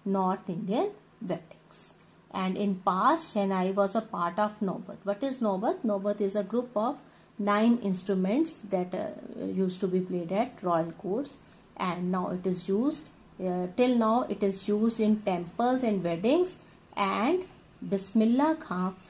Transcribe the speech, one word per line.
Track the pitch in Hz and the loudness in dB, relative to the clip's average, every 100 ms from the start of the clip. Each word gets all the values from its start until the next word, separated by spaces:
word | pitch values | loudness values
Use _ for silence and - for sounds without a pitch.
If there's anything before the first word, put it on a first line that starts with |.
| 202 | -2
North | 196 185 190 - | 0 0 0 -4
Indian | 175 185 240 415 - - - | -6 -2 0 -2 -4 -20 -12
weddings. | 180 165 - - - - - - - - - | -8 -8 -8 -20 -20 -20 -20 -20 -20 -20 -12
And | - 185 185 | -4 -2 0
in | 202 185 | 0 0
past, | 196 185 233 320 - 214 | 0 4 4 4 0 0
Shehnai | 196 190 185 | 2 2 2
was | 196 196 226 | 2 2 0
a | |
part | 220 180 170 180 | -4 -2 -2 0
of | 208 208 | -2 0
Naubat. | 196 - 185 - | -2 -2 -8 -8
What | 190 202 | -4 -2
is | 277 262 | -2 0
Naubat? | 214 190 240 370 | 0 0 0 0
Naubat | 226 202 202 202 | 0 0 0 0
is | 202 208 | 0 0
a | |
group | 196 233 240 214 | -2 -2 -2 -2
of | 226 294 - - - - | -2 -4 -10 -20 -14 -4
nine | 208 208 226 233 | 2 4 4 4
instruments | 202 185 - 190 185 247 320 - 196 | 2 -2 0 0 2 2 0 -4 -4
that, | 185 180 | -2 -2
uh, | - - - - - | -4 -6 -8 -14 -8
used | 190 190 185 180 | -4 0 0 0
to | 190 | 0
be | 185 | 0
played | 180 180 170 | 0 -4 -2
at | 190 247 - | -2 -2 -2
royal | 185 165 170 | 0 0 0
courts, | - 185 220 285 - - - - - | -6 -4 -4 -4 -12 -20 -20 -18 -6
and | 185 180 180 | -4 -2 -2
now | 185 180 | 0 -2
it | 180 185 | -2 -2
is | 180 - | -2 0
used, | 196 277 311 - - - - | 0 0 -2 -8 -20 -20 -8
uh, | 185 180 180 214 | -4 -2 -2 2
till | 254 240 | 4 4
now | 220 240 - | 4 2 0
it | 196 | 0
is | 202 190 - | -2 -2 0
used | 208 226 226 | 2 2 2
in | 214 214 | 2 2
temples | - 180 175 - 240 254 | 2 -2 -2 -2 0 2
and | 240 196 | 0 0
weddings, | 170 165 220 320 359 - - - - - | 0 0 2 4 2 -4 -20 -20 -12 -2
and | 196 196 233 370 - - - - 175 | 0 0 2 0 -2 -14 -20 -14 -4
Bismillah | 196 - 226 220 247 302 311 | -4 0 2 4 4 2 0
Khan | - 180 185 190 - | -4 -4 -4 -6 -8